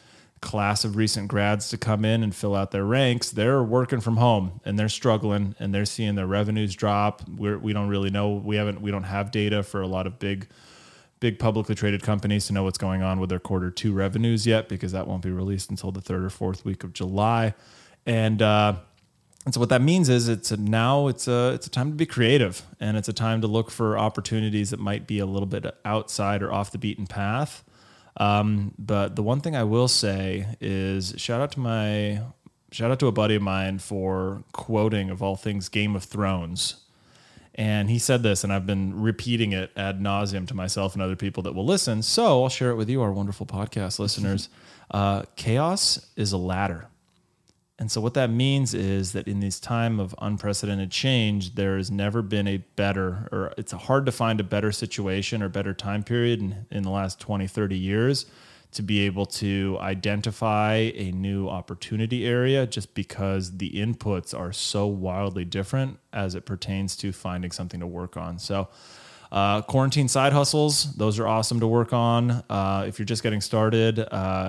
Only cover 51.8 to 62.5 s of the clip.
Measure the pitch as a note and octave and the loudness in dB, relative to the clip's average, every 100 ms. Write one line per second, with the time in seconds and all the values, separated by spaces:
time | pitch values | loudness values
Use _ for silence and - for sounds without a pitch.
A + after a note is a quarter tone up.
51.8 | F#2 G2+ G2+ A2+ G2+ G#2+ G2 G2 - - | -2 -2 0 0 0 0 0 -2 -6 -2
52.8 | G2+ G2 F#2 F#2 G#2+ G2 F#2+ - - F#2 | 0 0 -2 -4 -6 -4 -6 -6 -10 -6
53.8 | - C3+ C3+ - A2+ G#2+ F#2 G#2 G#2+ G2+ | 2 2 2 0 0 0 0 0 0 -2
54.8 | A2 - G2 F#2+ F#2+ A2+ G2 G2 G2 F#2 | -6 -4 -2 -2 -2 -2 -2 -2 -4 -4
55.8 | G2+ G#2 G2+ A#2+ A#2+ A2+ G2 G2+ G#2+ G#2 | -4 -4 0 2 2 0 -2 -6 -8 -4
56.8 | F#2+ G2 F#2+ - - G2+ F#2+ - G2+ F#2 | -2 -2 -2 -6 -4 -4 -2 -2 -2 -2
57.8 | F#2+ G#2 B2 C3+ - - - - _ - | 0 2 2 0 -4 -16 -20 -20 _ -8
58.8 | G2+ G#2 G2+ F#2+ G2+ - G#2 G2 G2 F#2+ | 0 2 2 0 -4 -2 -2 0 0 -2
59.8 | F#2+ F#2+ G#2 G#2 A2 - A2+ G#2+ G#2+ A2 | -4 -4 -2 -2 -2 -2 0 2 2 2
60.8 | A2+ - F#2+ F#2 G2 G2 F#2+ F2+ - F#2+ | 0 -2 -4 -2 -2 -2 -4 -6 -8 -12
61.8 | - A2 A2+ B2 A#2 A#2+ B2+ | -6 -4 -2 -2 0 2 4